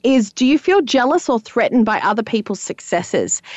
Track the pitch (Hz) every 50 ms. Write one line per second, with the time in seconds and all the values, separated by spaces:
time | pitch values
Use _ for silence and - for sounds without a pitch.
0 | - 254 269 254 214 - - - 262 254 285 302 - - 370 403 302 233 - 262
1 | 247 262 311 359 - - 254 220 220 - - 247 220 - - 254 220 214 214 -
2 | - 196 208 226 220 - - 220 - - 202 - - - - - - - - 170
3 | 180 - - 156 92 87 - - - - -